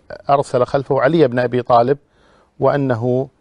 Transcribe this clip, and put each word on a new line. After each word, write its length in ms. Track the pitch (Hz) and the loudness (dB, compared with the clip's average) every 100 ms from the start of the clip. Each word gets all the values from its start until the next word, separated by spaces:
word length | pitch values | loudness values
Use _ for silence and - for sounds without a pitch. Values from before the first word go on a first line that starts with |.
| - - - | -14 -12 -2
أرسل 360 | 143 - 127 123 | -2 0 -2 -2
خلفه 340 | 143 131 - | -2 -2 0
علي 280 | 127 165 135 | 2 2 2
بن 100 | 123 | 2
أبي 240 | 123 123 | -2 -4
طالب، 360 | - 120 120 143 _ _ _ _ _ _ | 2 2 2 -2 _ _ _ _ _ _
وأنه، 680 | 147 143 135 113 123 127 139 _ | -2 0 -2 -2 -2 -2 -4 _